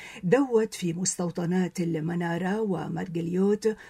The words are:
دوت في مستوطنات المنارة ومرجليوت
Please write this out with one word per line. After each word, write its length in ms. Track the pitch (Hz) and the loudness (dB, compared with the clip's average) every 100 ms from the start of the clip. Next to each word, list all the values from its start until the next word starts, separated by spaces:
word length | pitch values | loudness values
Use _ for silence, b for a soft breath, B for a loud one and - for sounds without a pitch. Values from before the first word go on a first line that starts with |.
| B B | B B
دوت 520 | 180 240 269 233 220 | 2 4 6 4 2
في 180 | - 180 | 0 -4
مستوطنات 880 | 165 185 - 175 165 170 185 180 - | -2 -2 -2 -4 -2 0 2 0 0
المنارة 800 | 170 160 160 175 175 170 180 208 | -2 0 -2 -2 -2 -2 -2 0
ومرجليوت 1160 | 220 170 151 165 185 165 170 180 196 208 220 214 | 0 -2 -4 -6 -6 -4 -2 2 2 2 0 -2